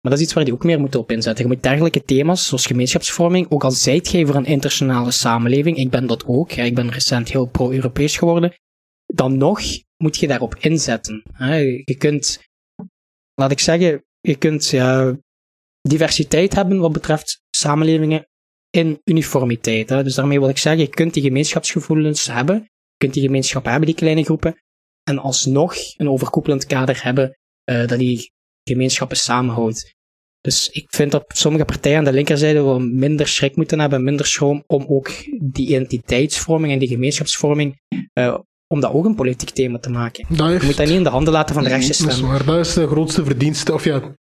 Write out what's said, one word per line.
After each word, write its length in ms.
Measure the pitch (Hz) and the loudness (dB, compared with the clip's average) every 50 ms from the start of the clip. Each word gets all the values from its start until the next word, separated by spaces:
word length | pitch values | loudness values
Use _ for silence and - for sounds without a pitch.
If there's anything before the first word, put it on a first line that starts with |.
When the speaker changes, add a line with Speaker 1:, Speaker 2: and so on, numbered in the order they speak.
Speaker 1:
Maar 120 | _ 123 135 | _ -2 0
dat 100 | 147 160 | 0 0
is 60 | 156 | 0
iets 60 | - | 0
waar 100 | 170 156 | 0 0
die 100 | 131 117 | 0 -2
ook 100 | 123 - | -2 0
meer 160 | 170 170 151 | 0 0 0
moeten 200 | 143 135 139 127 | 0 -2 -2 -4
op 100 | 113 - 117 | -4 -4 -6
inzetten. 320 | 113 110 117 110 - 120 | -4 -2 -4 -4 -2 0
Je 80 | 120 127 | -2 -2
moet 100 | 123 - | 0 0
dergelijke 400 | 131 135 147 160 165 - 147 - | 0 2 2 2 2 0 0 0
thema's, 440 | - 135 131 143 160 180 180 - | 2 2 2 2 2 0 0 -2
zoals 200 | - - 127 - | -4 -2 -2 -2
gemeenschapsvorming, 840 | - 131 123 123 127 - 170 - - - - 170 175 175 185 180 - | 0 0 0 0 0 -2 -2 -2 -4 -2 0 2 2 4 2 0 0
ook 140 | 151 143 - | 0 0 2
al 60 | 139 | 0
zijt 400 | 131 123 - - 127 170 175 - | 0 0 0 2 2 2 0 0
jij 160 | - 180 165 | 0 2 2
voor 80 | 143 143 | 2 2
een 100 | 143 131 | 0 0
internationale 640 | 143 156 139 135 143 - - 143 135 131 123 120 120 | 0 0 0 0 -2 -2 0 0 0 0 0 0 0
samenleving, 680 | 123 - - 127 117 117 117 120 127 139 147 170 165 | -2 0 0 0 0 2 2 2 2 2 2 0 0
ik 140 | 143 135 127 | 0 -2 0
ben 160 | 120 98 127 | 0 -2 0
dat 180 | 120 117 113 - | 0 -2 -4 -2
ook, 240 | - 127 127 170 - - | 0 0 0 0 -2 -4
hè, 100 | 127 120 | -4 -2
ik 120 | 120 120 | -2 0
ben 160 | 123 123 120 | 0 -2 -2
recent 380 | 120 131 - - 131 120 113 - | -4 -4 -2 0 0 -2 -2 -2
heel 180 | - 135 127 | -2 -2 -2
pro-Europees 680 | 123 - - 131 123 131 135 127 127 - - 143 151 - | 0 0 -2 0 0 0 0 -2 -2 0 0 0 0 0
geworden, 380 | - - 170 170 170 170 175 - _ _ _ _ _ _ _ _ _ _ | 2 2 2 2 2 0 0 -2 _ _ _ _ _ _ _ _ _ _
dan 300 | _ - - 135 131 135 | _ -2 0 2 2 4
nog 240 | 135 139 156 208 208 - - - - _ _ _ | 4 4 2 2 0 -2 -8 -8 -10 _ _ _
moet 200 | _ 160 156 151 | _ -2 -2 0
je 100 | - - | 0 0
daarop 280 | 147 135 120 123 113 - | 0 0 -2 -2 -6 -6
inzetten. 680 | - - 156 160 160 147 - 120 113 _ - 107 107 - - - | -2 0 0 2 2 0 -2 -4 -4 _ -10 -12 -12 -14 -16 -12
Hè. 240 | - 127 131 156 160 147 135 127 127 135 | -6 -2 0 0 2 2 0 -2 -4 -4
Je 100 | - 131 - | -6 -6 0
kunt, 400 | - 151 147 143 - - - - _ _ _ _ _ _ _ _ - 185 _ _ _ _ _ _ _ _ _ | 0 0 0 0 -2 -4 -6 -6 _ _ _ _ _ _ _ _ -20 -20 _ _ _ _ _ _ _ _ _
laat 160 | - 135 135 | -2 0 0
ik 80 | 139 135 | 0 0
zeggen, 460 | - - 160 170 180 175 151 139 _ _ _ _ | 2 2 2 4 4 2 0 -2 _ _ _ _
je 160 | _ - 151 | _ -2 -2
kunt, 320 | 139 - 160 156 147 - - | 2 2 2 2 2 -2 0
ja, 480 | - 131 127 127 131 131 131 131 127 143 _ _ _ _ _ _ _ _ _ _ _ _ | 0 2 2 4 4 2 2 0 -2 -4 _ _ _ _ _ _ _ _ _ _ _ _
diversiteit 720 | _ 139 143 156 160 156 - - 151 - - 151 180 196 - | _ 0 2 2 2 0 0 -2 -2 0 2 2 2 2 2
hebben 240 | 196 202 180 196 190 | 0 0 2 2 2
wat 140 | 170 165 156 | 2 0 0
betreft 480 | 160 - - 156 151 - - - _ _ _ | -2 -2 -2 -2 -2 -2 -8 -12 _ _ _
samenlevingen 800 | - - - 147 147 151 156 160 160 160 156 151 156 156 151 _ _ _ _ _ _ _ _ _ | -6 -4 0 0 2 2 2 2 2 2 2 0 0 -2 -4 _ _ _ _ _ _ _ _ _
in 300 | _ 175 165 160 156 147 _ | _ 0 0 0 -2 -4 _
uniformiteit. 840 | - 160 160 147 - - 143 127 120 117 117 _ 117 113 113 110 - | 0 0 2 0 0 0 0 0 0 -2 -4 _ -2 -2 -2 -2 0
Hè. 140 | 131 135 139 | -2 0 0
Dus 120 | 135 131 | -2 -2
daarmee 260 | - 135 143 143 143 | -2 0 2 2 2
wil 80 | 135 135 | 2 2
ik 100 | 135 139 | 0 0
zeggen, 240 | - 151 156 165 156 | 0 0 2 2 0
je 60 | 135 | 0
kunt 260 | - - 165 165 165 | 2 0 0 0 0
die 80 | 165 139 | 0 0
gemeenschapsgevoelens 1040 | 139 127 135 151 147 - 165 - - - - 143 - 160 156 151 151 151 151 - | 0 0 0 0 0 -2 -4 -4 -2 -4 -4 -2 0 0 2 2 0 0 -2 -4
hebben, 280 | - 127 120 127 147 190 | -4 -2 -2 0 0 0
je 400 | 220 214 _ _ _ _ _ _ | 0 -2 _ _ _ _ _ _
kunt 160 | _ - 135 135 | _ -2 -2 0
die 80 | 143 135 | 0 0
gemeenschap 420 | 135 135 135 131 - - 135 123 | 2 2 0 0 0 -4 -4 -2
hebben, 220 | - 120 147 156 | 0 0 2 2
die 80 | 156 165 | 2 0
kleine 300 | - 170 156 156 160 156 | 0 0 0 2 2 2
groepen, 380 | - 160 151 - 170 165 _ _ _ _ _ _ _ _ _ _ - | 0 0 0 0 -4 -4 _ _ _ _ _ _ _ _ _ _ -4
en 80 | 143 135 | -4 -4
alsnog 560 | - 135 127 - - 139 131 139 156 180 - - - - - | -2 -4 -2 -2 0 2 2 2 2 2 0 -8 -12 -12 -8
een 120 | _ 156 143 | _ -2 0
overkoepelend 580 | 135 131 127 - - - - - 147 135 - | 0 0 0 -2 -2 -2 0 0 -2 -2 0
kader 380 | - 147 131 131 131 131 - - | -2 -2 0 0 0 0 -2 -2
hebben, 340 | 127 127 139 135 131 135 _ _ _ _ _ _ | -2 0 0 0 0 -4 _ _ _ _ _ _
eh, 220 | - 127 120 117 | -4 -2 -2 0
dat 120 | 117 123 120 | 0 0 0
die 340 | 127 123 123 117 - - _ _ _ _ _ _ _ - | 0 0 0 -2 -6 -12 _ _ _ _ _ _ _ -4
gemeenschappen 460 | 127 123 127 131 - - 135 127 - | 0 0 2 0 0 -2 -4 -4 -2
samenhoudt. 760 | - - - 123 123 127 127 117 117 117 110 110 - - - _ _ _ _ _ _ _ _ _ _ | -4 -2 0 0 0 0 0 0 0 -2 -2 -4 -6 -12 -16 _ _ _ _ _ _ _ _ _ _
Dus 280 | _ - 131 - - - | _ -4 -2 -2 -4 -4
ik 180 | - 151 - _ | -6 -10 -12 _
vind 220 | - - 147 143 | -2 0 0 2
dat 140 | 143 147 - _ | 2 -2 -2 _
sommige 360 | - - - 151 151 160 151 | -4 0 0 2 2 2 0
partijen 340 | - - - - 147 143 156 | -2 -4 -2 0 2 2 4
aan 60 | 151 | 4
de 80 | 139 131 | 4 2
linkerzijde 500 | 135 147 147 156 143 151 151 156 151 143 | 2 2 2 0 2 2 2 4 4 4
wel 160 | 135 131 127 | 2 2 0
minder 480 | 127 120 120 127 131 147 151 147 147 - | 0 -2 0 0 0 0 2 0 0 -2
schrik 280 | - - - 139 - | 0 0 -2 0 0
moeten 240 | - 160 - - 156 | -2 -2 0 0 0
hebben, 240 | 151 143 139 131 123 | 0 2 2 0 0
minder 220 | 135 143 143 139 | 0 0 0 0
schroom 380 | - - - 147 143 143 147 147 | -2 0 0 2 0 0 0 -2
om 180 | _ - 143 160 - | _ 0 0 0 2
ook 220 | 147 139 131 - - - - - 294 233 | 0 0 0 -2 -14 -14 -12 -10 -8 -6
die 260 | 165 135 131 139 135 | -6 -6 -4 -4 -2
identiteitsvorming 1080 | 123 147 131 131 - - 120 - - 120 120 143 156 - - - - 160 160 160 151 139 | 0 0 0 0 -2 -6 -8 -4 -2 0 0 0 0 -2 -6 -2 0 0 0 0 0 0
en 60 | 135 | 0
die 100 | 135 123 | 0 -2
gemeenschapsvorming, 920 | 123 120 127 139 143 - 151 - - - - 147 147 151 151 143 139 _ _ _ - - - - _ | -2 -2 -2 -2 -2 -2 -4 -4 -4 -2 0 0 2 2 0 -2 -4 _ _ _ -8 -8 -8 -6 _
eh, 260 | - 127 123 - - - _ _ _ _ | -2 0 0 -2 -4 -8 _ _ _ _
om 140 | _ 160 147 | _ -2 0
dat 120 | 131 123 - | 0 0 0
ook 120 | 143 170 | 2 2
een 100 | 220 214 | 2 0
politiek 360 | 220 135 127 127 - - - | 0 0 -2 -2 -4 -8 -10
thema 280 | - - 131 127 120 120 | -2 -2 -2 -2 -2 -6
te 120 | - 123 | -6 -6
maken. 360 | 123 120 120 113 - - - - 165 | -4 -4 -4 -6 -8 -10 -6 -4 -2
Speaker 2:
Dat 120 | 156 156 160 | 0 2 2
heeft 120 | 170 180 | 2 2
Speaker 1:
Je 60 | 160 | 2
moet 100 | 139 143 | 0 2
dat 100 | - 151 | 2 2
niet 100 | 151 165 | 2 2
in 60 | 190 185 | 2 2
de 60 | 151 | 2
handen 240 | 123 131 151 160 156 | 2 2 2 2 2
laten 220 | 156 156 - 147 | 2 2 0 0
van 80 | 151 135 | 0 0
de 40 | 127 | 0
rechtse 340 | 127 131 127 135 151 - 165 | 0 0 0 0 0 0 0
Speaker 2:
Dat 100 | 151 131 | 0 0
is 40 | |
Speaker 1:
stem. 120 | 123 135 131 | 0 0 0
Speaker 2:
waar. 160 | 135 139 131 | 0 0 2
Dat 220 | 139 160 170 170 | 2 2 2 0
is 80 | 165 - | 0 0
de 120 | 180 165 | 0 2
grootste 380 | 143 147 151 160 156 - - 160 | 2 2 0 0 0 0 -2 0
verdienste, 480 | 135 135 123 139 147 156 151 - - 160 | 0 0 2 2 0 0 -2 -2 -2 -2
of 120 | 147 - | 0 0
ja 300 | 165 151 135 - - - _ _ | 0 0 0 -4 -6 -16 _ _